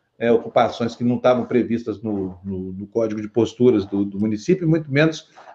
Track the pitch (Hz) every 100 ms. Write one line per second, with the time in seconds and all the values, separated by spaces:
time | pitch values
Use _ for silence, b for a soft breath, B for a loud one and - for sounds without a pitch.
0 | b - 117 117 113 127 117 - 117 -
1 | 123 120 127 120 110 123 107 113 113 95
2 | 110 101 95 90 98 92 95 95 101 117
3 | 113 110 107 117 110 - 123 107 95 101
4 | 101 98 110 107 - 180 165 165 156 135
5 | 160 - - B B